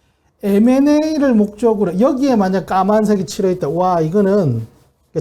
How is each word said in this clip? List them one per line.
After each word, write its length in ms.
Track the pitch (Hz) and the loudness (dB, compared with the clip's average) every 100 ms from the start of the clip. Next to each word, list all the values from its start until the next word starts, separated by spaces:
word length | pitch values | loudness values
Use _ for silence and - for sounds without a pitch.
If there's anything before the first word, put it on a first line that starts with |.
| _ _ _ _ | _ _ _ _
엠 260 | 208 202 233 | -2 2 2
앤 200 | 262 285 | 2 2
에이를 460 | 294 311 311 277 | 2 0 0 0
목적으로 640 | 220 208 - 233 208 190 185 | 2 0 -2 -2 0 -2 0
여기에 340 | 262 262 277 | 0 0 0
만약 320 | 233 185 190 - | 0 0 -2 -2
까만색이 600 | 190 190 214 208 208 175 | -2 0 0 2 -2 -4
칠해있다, 420 | - 190 180 147 | -2 0 0 -4
와, 320 | 165 180 175 | -2 0 0
이거는 640 | 156 202 190 202 156 117 113 _ _ _ _ 160 | 0 0 2 2 0 -2 -8 _ _ _ _ -8